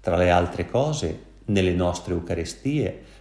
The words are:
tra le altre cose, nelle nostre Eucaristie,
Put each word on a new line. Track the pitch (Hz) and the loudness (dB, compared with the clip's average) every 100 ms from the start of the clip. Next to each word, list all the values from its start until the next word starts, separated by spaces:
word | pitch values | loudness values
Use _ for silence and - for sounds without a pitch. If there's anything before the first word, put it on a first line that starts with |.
tra | - 85 | 0 2
le | 90 | 4
altre | 87 87 - 85 | 4 2 -4 -2
cose, | 117 147 151 82 - - - | 0 0 -2 -4 -6 -12 -16
nelle | - 101 92 | -2 2 2
nostre | 87 87 85 - | 2 0 -2 -4
Eucaristie, | 87 82 85 82 - 131 147 110 - - - | -6 -4 -6 -6 -6 -4 -2 -2 -6 -16 -18